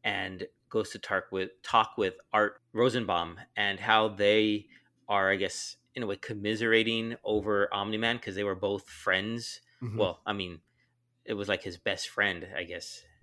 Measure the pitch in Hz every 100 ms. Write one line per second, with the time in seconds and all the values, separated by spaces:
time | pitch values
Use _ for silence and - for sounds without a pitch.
0 | 107 98 95 92 92 _ _ 110 104 101
1 | - 98 - 95 92 - - 113 110 -
2 | 98 - _ 107 104 - _ 110 127 120
3 | 101 87 85 82 - - 104 98 117 110
4 | 107 98 101 107 110 104 104 - _ _
5 | - 101 95 98 95 - - - _ -
6 | 113 98 - 107 104 110 117 113 113 113
7 | 113 117 107 107 104 101 101 101 101 110
8 | 117 120 - 95 101 92 98 98 - -
9 | - 92 107 117 113 - _ _ 123 110
10 | 98 85 - 101 92 80 _ _ _ _
11 | _ _ - 104 101 95 98 85 - 92
12 | - - 101 87 90 82 87 87 - -
13 | - _